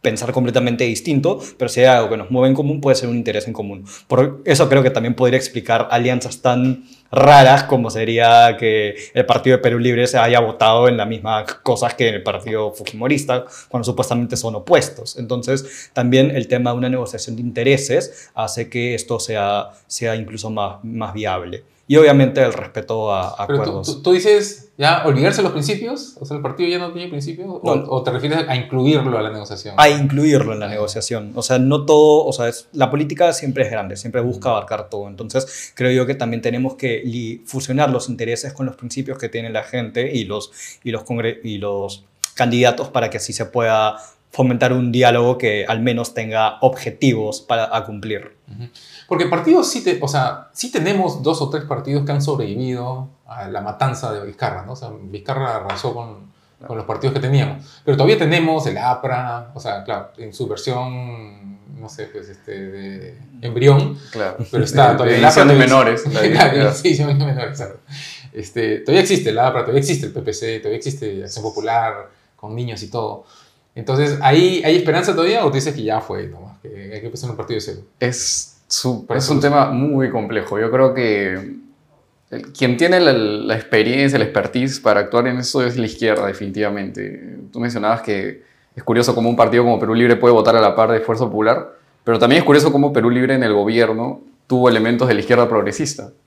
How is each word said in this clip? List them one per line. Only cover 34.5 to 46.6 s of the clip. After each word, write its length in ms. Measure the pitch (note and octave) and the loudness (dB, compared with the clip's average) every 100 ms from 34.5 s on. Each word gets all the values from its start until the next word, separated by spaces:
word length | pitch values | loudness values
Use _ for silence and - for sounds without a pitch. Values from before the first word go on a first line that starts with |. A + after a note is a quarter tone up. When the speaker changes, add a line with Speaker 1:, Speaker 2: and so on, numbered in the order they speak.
| A2 | -2
Speaker 1:
abarcar 320 | - G#2+ G#2 | -4 -10 -8
todo. 200 | G#2 G2+ | -10 -12
Entonces, 640 | G2 A2 C3 C3 - - - | -14 -6 -4 -6 -12 -18 -2
creo 160 | B2+ | 0
yo 140 | B2+ B2+ | 2 0
que 100 | C3+ | -2
también 260 | A#2+ A#2 | -4 -2
tenemos 340 | A#2 A#2+ C3 C3+ | -4 -2 -4 -4
que 260 | C3 A2+ | -6 -4
li-, 380 | B2 A#2 A2+ A2+ - | -6 -8 -8 -12 -10
fusionar 440 | C3 C3+ C3 D3 | -10 -4 0 0
los 180 | B2+ - | 0 -4
intereses 460 | A#2 A2+ A#2 C3+ | -6 -4 -6 -8
con 140 | C#3 C3 | -8 -10
los 100 | - | -8
principios 400 | A#2+ C3+ C3+ B2+ | -12 -8 -8 -8
que 100 | A2+ | -8
tiene 220 | A#2 A#2 | -8 -6
la 140 | A2 | -8
gente 520 | - B2+ A2+ A#2+ C3 C3 | -6 -8 -6 -4 -4 -4
y 80 | |
los, 280 | F#2+ G#2 - - - - B2 | -4 -8 -10 -18 -20 -12 -8
y 60 | |
los 120 | A2 | -8
congre-, 380 | - A#2+ A2+ A2+ | -6 -4 -4 -6
y 140 | A#2 G2+ | -10 -8
los 480 | G2+ G2+ G2 - _ _ - - | -6 -6 -6 -10 _ _ -14 0
candidatos 520 | B2 A#2+ B2 A#2+ - | 2 4 2 2 -4
para 220 | B2 A2+ | -4 -4
que 80 | G#2+ | -6
así 160 | - | -10
se 120 | - A2 | -8 -6
pueda 500 | B2 A2+ A2 G#2+ - - _ _ | -2 0 2 0 -2 -18 _ _
fomentar 420 | - C3 A#2+ B2+ | -2 0 2 2
un 220 | B2+ B2 | 2 0
diálogo 440 | A#2+ B2 A#2+ A#2+ B2+ | 4 4 6 2 2
que 280 | A#2 G#2 G2 | 0 -2 -2
al 140 | A2+ | -2
menos 320 | A#2+ A#2 A2+ | -2 -2 -6
tenga 440 | - A2 A2 C3 - | -8 -4 0 0 2